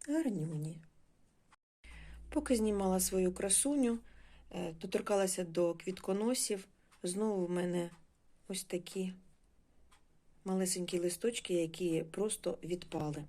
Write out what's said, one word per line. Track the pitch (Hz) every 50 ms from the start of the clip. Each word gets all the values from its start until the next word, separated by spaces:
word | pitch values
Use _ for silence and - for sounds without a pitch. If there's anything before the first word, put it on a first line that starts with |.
| - 294
Гарнюні. | 294 320 320 254 202 165 151 165 160 151 151 160 165 - - - _ - - _ _ _ - _ _ _ _ _ - _ _ _ _ _ - - - - - - - - - - -
Поки | 302 294 - 254
знімала | 220 214 214 208 196 196 185 185 185
свою | 185 - 190 190 185 180 180
красуню, | - 196 196 190 - - 269 294 285 254 233 233 233 - - - - - - - - - -
е, | - 180 180 165 160 165
доторкалася | - 190 - 208 196 - 202 196 196 185 - - 180
до | 170 165 175 175 170 170
квітконосів, | 165 - 190 185 - - - 190 202 214 233 254 254 - - 208 190 - - - _ _ _ - - -
знову | 180 180 196 214 220 202 190 180
в | 170
мене | 180 175 175 180 175 175 175 175 - - - - _ _ _ - - - - -
ось | 196 185 -
такі | - - 180 175 - - 190 190 185 185 185 - - - _ _ _ _ - _ _ _ - - - - - - _ _ - _ - - - -
малесенькі | 190 190 190 190 185 - 185 175 180 185 175
листочки, | 170 175 175 - - 233 240 - - - 185
які | 170 165 165 165 - 185 175 160 160 160 160
просто | - 185 202 220 - - - 180 170 - -
відпали. | 165 180 180 - - - 156 151 151 147 147 151